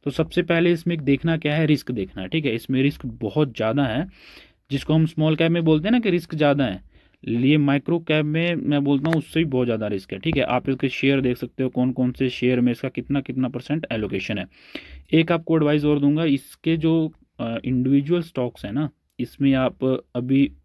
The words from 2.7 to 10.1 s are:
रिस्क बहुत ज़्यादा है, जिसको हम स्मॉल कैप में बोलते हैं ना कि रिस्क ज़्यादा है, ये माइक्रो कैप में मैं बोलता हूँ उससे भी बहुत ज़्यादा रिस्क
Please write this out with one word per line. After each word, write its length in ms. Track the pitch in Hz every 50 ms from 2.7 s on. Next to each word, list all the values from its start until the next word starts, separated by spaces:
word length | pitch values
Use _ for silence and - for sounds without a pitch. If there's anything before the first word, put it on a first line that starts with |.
| 135 131 131
रिस्क 220 | 143 151 - -
बहुत 500 | 123 113 117 117 104 - 151 151 131 113
ज़्यादा 300 | - 110 110 135 143 143
है, 220 | 120 110 135 180 190 _ _ - - - - - _ _ _ _ _
जिसको 220 | 139 135 - - 151
हम 120 | 160 160
स्मॉल 300 | 156 - 151 151 156 156
कैप 160 | 147 165 165
में 120 | 170 175 165
बोलते 240 | 156 156 156 156
हैं 40 | 208
ना 80 | 240 247
कि 100 | 226 202
रिस्क 260 | 170 175 165 _ -
ज़्यादा 300 | 151 151 143 143 143 135
है, 160 | 110 95 95 - - _ - _ _ _ _ -
ये 300 | 117 113 120 123 135 151
माइक्रो 420 | 156 143 139 139 143 - - 170 170
कैप 260 | 165 - 156 156 151
में 300 | 151 151 160 170 175 175
मैं 280 | 147 - 139 147 143 143
बोलता 260 | 139 143 135 - 113
हूँ 80 | -
उससे 220 | 151 135 - - 160
भी 60 | 175
बहुत 200 | 151 131 127 123
ज़्यादा 220 | 120 113 107 107
रिस्क 260 | 104 104 95 - -